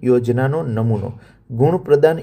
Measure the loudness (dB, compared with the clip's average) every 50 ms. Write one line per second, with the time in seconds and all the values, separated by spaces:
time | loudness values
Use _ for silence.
0 | 0 0 2 2 2 0 0 0 0 -2 -2 -4 -4 -4 -4 -2 -2 -2 -2 -2
1 | -4 -8 -12 -14 -20 -20 -20 _ _ -12 -2 0 0 2 2 0 0 2 2 4
2 | 4 2 2 0